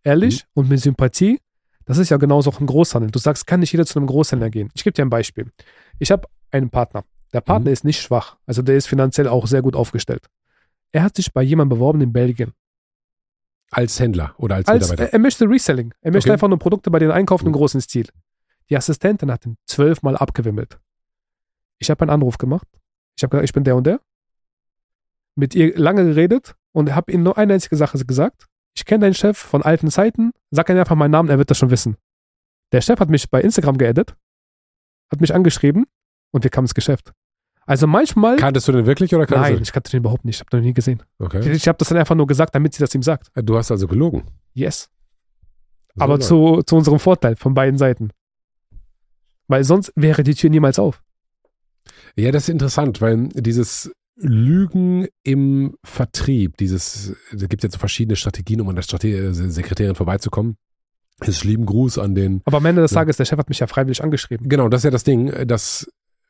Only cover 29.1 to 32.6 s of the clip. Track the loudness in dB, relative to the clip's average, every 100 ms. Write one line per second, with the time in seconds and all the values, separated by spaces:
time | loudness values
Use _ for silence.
29.1 | 2 0 -2 -4 -2 0 0 0 0 0
30.1 | 0 -2 -4 _ -2 2 2 2 2 4
31.1 | 4 4 2 2 2 2 2 -2 -6 _
32.1 | _ _ _ _ _